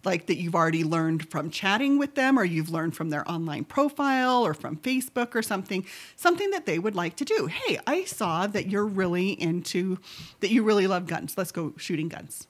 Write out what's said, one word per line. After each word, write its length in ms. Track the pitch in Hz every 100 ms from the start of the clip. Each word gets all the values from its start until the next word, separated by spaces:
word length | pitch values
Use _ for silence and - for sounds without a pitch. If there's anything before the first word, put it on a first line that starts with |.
| 202
Like, 200 | 175 -
that 100 | 170
you've 160 | 170
already 300 | 170 165 165
learned 440 | 160 165 160 160 151
from 200 | 156 160
chatting 480 | - 196 208 277 285
with 160 | 277
them, 240 | - 262 269
or 60 |
you've 260 | 185 160 160
learned 260 | 165 165 -
from 140 | 160
their 180 | 147 -
online 340 | 165 165 147
profile 800 | - - 285 285 277 262 254 247 220
or 80 |
from 220 | - - 156
Facebook 560 | 254 262 254 254 240
or 80 | 233
something, 420 | 220 196 190 190 185 - - -
something 340 | 349 349 403
that 120 | 392
they 140 | 262 160
would 160 | 208
like 220 | 202 175 -
to 80 | 277
do. 200 | 440 -
"Hey, 300 | - 508 - -
I 180 | 320
saw 420 | 381 - 196 165 202
that 220 | 208 190
you're 160 | 202 208
really 440 | 190 185 175 190
into, 680 | - 165 170 - 180 190 185 - - - -
that 100 | 196
you 120 | 226
really 240 | 220 208 190
love 200 | 180 180
guns. 280 | 165 165 -
Let's 160 | 180
go 220 | - 156 -
shooting 320 | - 160 151
guns." 380 | - 147 -